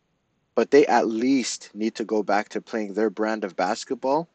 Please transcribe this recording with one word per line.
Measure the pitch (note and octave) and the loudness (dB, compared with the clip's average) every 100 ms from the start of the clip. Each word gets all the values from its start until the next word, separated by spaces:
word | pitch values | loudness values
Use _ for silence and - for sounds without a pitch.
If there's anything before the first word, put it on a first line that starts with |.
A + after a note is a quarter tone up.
| _ _ _ _ _ | _ _ _ _ _
but | - A2+ | -2 4
they | C#3 - | 6 6
at | A#2 G2 | 4 2
least | A2 B2+ C#3 G#2+ - - | 0 0 0 0 -8 -12
need | G#2 A2 - | -6 -4 -4
to | |
go | G#2 G#2+ | -2 -2
back | G2 G2+ G#2+ | 0 0 -2
to | G#2 | -8
playing | - A2+ G#2 | -6 -8 -4
their | F#2+ A2 | -2 -2
brand | F#2 A2 A2 | 0 -4 -2
of | G2+ E2+ | -6 -2
basketball | F#2 A2 - B2+ C3 D3 E3+ | -2 -2 -6 -4 -2 -2 -2